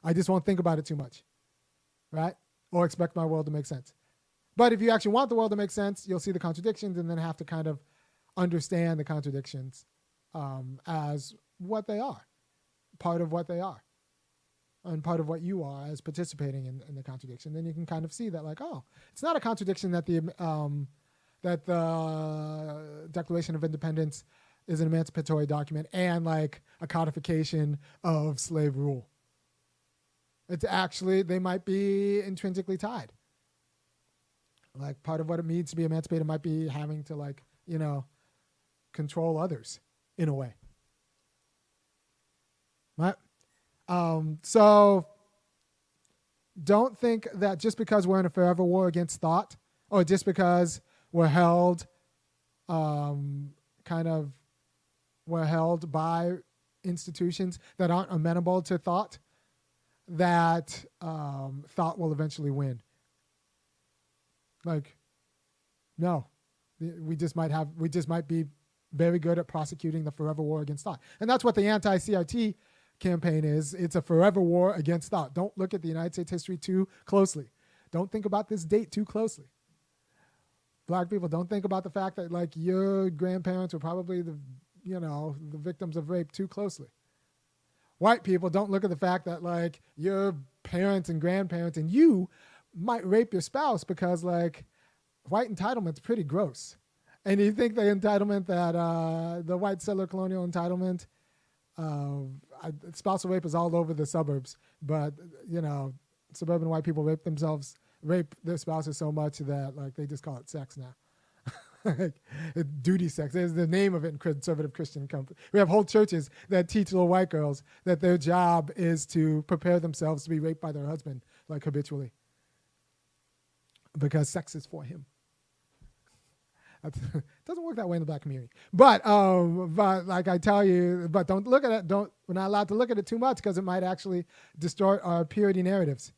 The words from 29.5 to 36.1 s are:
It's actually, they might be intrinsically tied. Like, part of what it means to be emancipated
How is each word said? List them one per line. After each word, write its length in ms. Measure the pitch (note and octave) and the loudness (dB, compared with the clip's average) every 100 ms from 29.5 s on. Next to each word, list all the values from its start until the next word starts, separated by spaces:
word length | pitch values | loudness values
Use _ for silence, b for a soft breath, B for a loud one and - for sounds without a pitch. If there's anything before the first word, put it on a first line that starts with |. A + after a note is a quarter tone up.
| _ _ _ _ _ _ _ _ _ _ | _ _ _ _ _ _ _ _ _ _
It's 160 | F3+ | -6
actually, 580 | F#3+ F#3 F#3 - F#3 F#3+ | 0 0 0 -2 2 2
they 160 | F3+ F#3 | 2 -2
might 260 | F#3 F#3 | -2 -4
be 560 | F#3+ F#3+ G3+ G3 G3+ G3+ | -2 0 2 0 0 0
intrinsically 560 | G3 F#3+ G3 F#3 F#3 F#3+ | -2 -6 -4 -4 -4 -4
tied. 360 | G#3 A#3+ A#2 _ _ _ _ _ _ _ _ _ _ _ _ _ _ _ _ C3 | -4 -8 -12 _ _ _ _ _ _ _ _ _ _ _ _ _ _ _ _ -14
Like, 240 | C#3 C#3 | -12 -10
part 180 | - D#3+ | -6 -6
of 80 | D#3 | -4
what 100 | E3 | -4
it 60 | |
means 260 | E3 E3 E3 | -2 -4 -4
to 60 | D#3+ | -2
be 80 | |
emancipated 420 | D#3+ D#3+ D#3 | -2 -2 -2